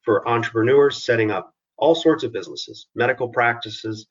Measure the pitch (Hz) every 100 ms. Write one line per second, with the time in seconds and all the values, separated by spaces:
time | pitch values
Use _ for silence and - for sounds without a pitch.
0 | - 101 - 117 113 113 113 135 143 135
1 | - 117 107 98 - _ _ - 147 165
2 | 160 160 123 107 85 - - - - -
3 | 120 127 123 123 120 120 113 107 110 110
4 | 107